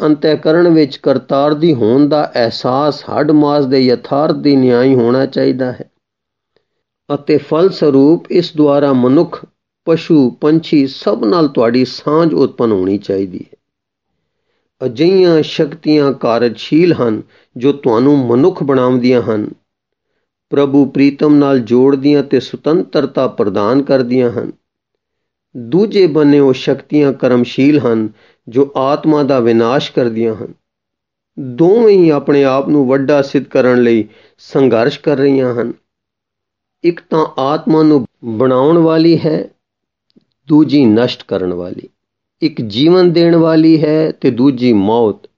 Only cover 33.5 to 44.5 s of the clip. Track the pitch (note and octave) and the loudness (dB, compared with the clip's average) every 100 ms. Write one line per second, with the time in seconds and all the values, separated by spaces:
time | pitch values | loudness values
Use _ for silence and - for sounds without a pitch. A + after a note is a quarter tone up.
33.5 | C3+ B2+ B2 A#2+ A2+ G#2+ _ _ _ - | 0 2 2 2 0 -2 _ _ _ -6
34.5 | D3 C3 A2 B2 C#3+ - C3+ C#3 C3+ B2+ | 0 2 2 0 -4 -4 -2 0 0 -2
35.5 | A#2+ A#2 - _ _ _ _ _ _ _ | -4 -6 -10 _ _ _ _ _ _ _
36.5 | _ _ _ E3+ E3+ - D#3+ D3+ - C3 | _ _ _ -4 -4 -4 -4 -4 -4 -4
37.5 | D#3 D#3+ D#3 D#3 D3+ G#2+ _ A#2 A2 B2+ | -2 0 2 2 2 -2 _ -10 -2 0
38.5 | B2+ C#3 E3+ D#3+ D#3+ E3 E3 E3 D#3 - | 2 2 2 2 2 2 0 -2 -4 -8
39.5 | _ _ _ _ _ _ _ _ _ - | _ _ _ _ _ _ _ _ _ 0
40.5 | D3+ D3+ C#3+ A#2+ G#2+ B2 - - G2 F#2 | 2 2 2 2 2 0 -4 -8 -6 -6
41.5 | F2+ F2+ - - _ _ _ _ _ D#3 | -8 -10 -14 -18 _ _ _ _ _ -8
42.5 | - A2+ G#2+ D#3 F#3 F3+ E3+ E3+ E3 D#3+ | -6 -8 0 2 4 4 2 2 2 2
43.5 | D#3+ D#3+ D#3 D3+ D#3 D#3 - C#3+ A#2 C#3 | 2 4 2 2 0 -2 -2 -4 0 0